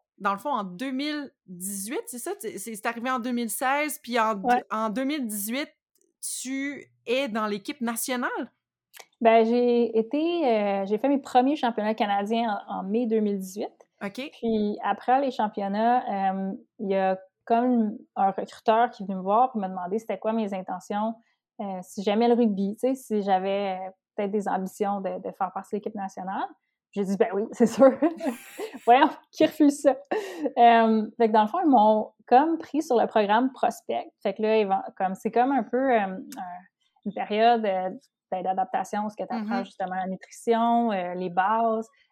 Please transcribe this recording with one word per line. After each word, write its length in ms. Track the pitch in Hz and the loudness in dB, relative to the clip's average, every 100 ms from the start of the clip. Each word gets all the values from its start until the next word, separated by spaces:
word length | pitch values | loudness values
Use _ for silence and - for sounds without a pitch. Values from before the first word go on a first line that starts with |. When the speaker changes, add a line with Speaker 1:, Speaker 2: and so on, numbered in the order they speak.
| _ - | _ -6
Speaker 1:
dans 140 | 202 | -4
le 60 | 196 | -2
fond, 120 | 294 | -2
en 120 | 247 | -2
deux 280 | 196 180 269 | -4 -6 -6
mille 400 | 262 294 294 277 _ - | -4 -4 -6 -10 _ -20
dix-huit, 560 | 180 190 202 202 330 466 | -12 -10 -10 -8 -8 -8
c'est 140 | 247 | -10
ça ? 120 | 339 403 | -10 -8
C'est, 200 | 214 - | -10 -10
c'est, 160 | 226 220 | -10 -6
c'est 100 | 240 | -6
arrivé 240 | 233 247 | -4 -4
en 100 | 262 | -4
deux 120 | 240 | -2
mille 180 | 240 233 | -4 -4
seize, 500 | - 262 285 302 - | -4 -2 0 -2 -6
puis 160 | - 233 | -4 0
en 200 | 220 208 | 0 0
Speaker 2:
Ouais. 160 | 240 247 | 0 0
Speaker 1:
deux, 60 | - | 0
en 200 | 220 220 | -4 -2
deux 160 | 202 269 | -2 -2
mille 200 | 311 233 | -4 -4
dix-huit, 440 | 208 202 254 302 _ _ _ _ _ - - | -6 -6 -6 -8 _ _ _ _ _ -10 -8
tu 440 | 254 269 277 277 - _ - | -6 -6 -6 -8 -16 _ -4
es 200 | 240 277 | -2 -2
dans 180 | 220 214 | -2 -4
l'équipe 340 | 202 - - | -4 -6 -6
nationale ? 720 | 233 233 - 247 285 466 262 _ _ _ _ - - - | -4 -4 -4 -4 -4 -6 -8 _ _ _ _ -20 -18 0
Speaker 2:
Ben, 240 | 226 226 226 | 6 6 6
j'ai 520 | 240 240 240 233 220 | 4 4 4 2 0
été, 500 | 220 285 330 349 277 | 0 0 -2 0 2
euh, 380 | 220 202 196 196 | 2 0 -2 -2
j'ai 120 | 214 | 0
fait 120 | 269 | 2
mes 80 | 277 | 0
premiers 380 | - 254 262 302 | 2 4 4 2
championnats 360 | 240 226 214 | -2 0 -2
canadiens 640 | 220 208 202 202 226 233 202 - | 0 0 -2 -2 -2 -2 -4 -6
en, 100 | 190 | -8
en 40 | |
mai 220 | 190 220 247 | -4 -2 0
deux 140 | 220 | 0
mille 200 | 208 202 | 0 -2
dix-huit. 340 | 190 196 247 _ _ - | -6 -10 -10 _ _ -12
Speaker 1:
OK. 200 | 202 202 294 | -12 -10 -14
Speaker 2:
Puis 460 | - 233 220 208 208 | -6 -2 0 0 -2
après 380 | 202 202 - 262 | -4 -2 0 2
les 120 | 277 | 0
championnats, 1000 | 247 208 208 196 202 233 247 247 202 190 | -2 -4 -4 -4 0 2 2 0 -2 -2
euh, 200 | 190 190 202 _ - | -2 -6 -8 _ -8
il 100 | 196 | -2
y 60 | 190 | 0
a 240 | 190 190 - _ - | 0 -2 -6 _ -2
comme 520 | 233 247 240 214 - - - | 0 2 2 0 -4 -8 0
un 160 | 196 | 0
recruteur 580 | 190 196 - - 220 233 | 0 -8 -4 2 2 2
qui 120 | 233 | -2
est 20 | 190 | -8
venu 100 | 190 | -6
me 40 | |
voir 280 | 185 214 254 | 0 2 2
pour 80 | 226 | -2
me 80 | 190 | -6
demander 300 | 190 180 214 | -6 -6 -6
c'était 200 | - 196 | -4 -6
quoi 140 | 220 | -4
mes 200 | 226 208 | -2 -2
intentions, 640 | 196 185 185 - 208 220 226 _ _ _ - | -6 -6 -8 -6 -4 -4 -6 _ _ _ -10
euh, 200 | 202 185 | -8 -8
si 220 | 180 - | -10 -4
j'aimais 240 | 196 208 240 | 0 2 4
le 80 | 233 | 4
rugby, 400 | 233 190 196 214 | 2 2 -2 -2
tu 140 | 254 | -2
sais, 60 | 262 | -2
si 260 | - 214 | -4 -2
j'avais, 540 | 196 185 196 196 202 185 | 2 2 2 -2 -2 -6
euh, 80 | 190 - _ - | -8 -14 _ -6
peut-être 160 | 202 | -2
des 160 | 208 202 | -2 -2
ambitions 540 | 185 190 - 202 202 | -4 -4 -4 -4 -2
de, 180 | 190 185 | -4 -6
de 100 | 190 | -8
faire 200 | - 185 | -6 -6
partie 240 | 190 - 208 | -6 -8 -8
de 20 | |
l'équipe 180 | 214 214 | -6 -8
nationale. 520 | 190 - 185 214 381 - _ _ _ | -10 -10 -8 -6 -8 -12 _ _ _
J'ai 120 | 196 190 | -6 -2
dit, « 120 | 196 | 0
Ben 100 | 175 | 0
oui, 100 | 190 220 | 0 -2
<laughs> 40 | |
c'est 160 | - 220 | 2 4
sûr. » 240 | 220 269 262 320 330 311 233 - - - 240 - | 8 6 6 0 0 -6 -6 -10 -12 -12 -2 6
Voyons, 240 | 247 277 - _ | 6 6 0 _
qui 140 | - 311 | 2 2
refuse 360 | - 294 285 | 4 4 4
ça ? 140 | 285 - - 427 392 349 294 - | 2 2 -2 -6 -6 -6 -2 6
Euh, 500 | 233 226 226 220 214 - | 8 8 6 2 0 0
fait 100 | 226 | 2
que 60 | |
dans 100 | 220 | 4
le 40 | 214 | 2
fond, 120 | 359 | 2
ils 60 | 349 | 4
m'ont 440 | 254 214 214 220 _ - | 6 6 4 0 _ 4
comme 320 | 247 320 320 | 4 4 0
pris 240 | - 285 | -4 -4
sur 160 | 320 233 | 0 2
le 60 | 202 | 2
programme 440 | 226 202 214 262 | 2 4 2 2
prospect. 600 | 262 - - - - - _ | 0 -2 -2 -6 -6 -6 _
Fait 100 | - | -6
que 80 | 185 | -2
là, 160 | 214 220 | 2 2
ils 100 | 202 | 2
vont, 140 | 190 - - | 0 -4 -4
comme, 160 | 185 190 | -4 -4
c'est 160 | 220 | -2
comme 200 | 240 254 | 2 2
un 120 | 269 | 0
peu, 140 | 214 247 269 | 0 0 2
euh, 60 | 233 190 | 2 0
un, 540 | 190 285 - 180 180 185 _ _ _ 208 | -6 -12 -14 -14 -14 -20 _ _ _ -10
une 80 | |
période, 520 | 196 190 214 233 233 214 | -8 -2 2 4 4 0
euh, 240 | 190 185 214 _ _ - | -2 -4 -8 _ _ -10
ben, 120 | 185 | -6
d'adaptation, 680 | 180 190 185 196 185 208 214 | -2 -2 -2 -4 -4 -6 -6
ce 60 | - | -8
que 80 | |
t'apprends 380 | 185 226 214 202 | -8 -6 -4 -6
Speaker 1:
Mm-hmm. 40 | 196 | -6
Speaker 2:
justement, 300 | - 185 185 | -8 -8 -6
la 120 | 185 | -6
nutrition, 840 | 185 - - - 226 233 233 233 | -8 -12 -6 0 2 2 2 0
euh, 220 | 196 180 180 | -2 -4 -6
les 140 | 185 | -4
bases. 600 | 180 185 226 226 220 220 _ _ | 0 2 2 0 -2 -6 _ _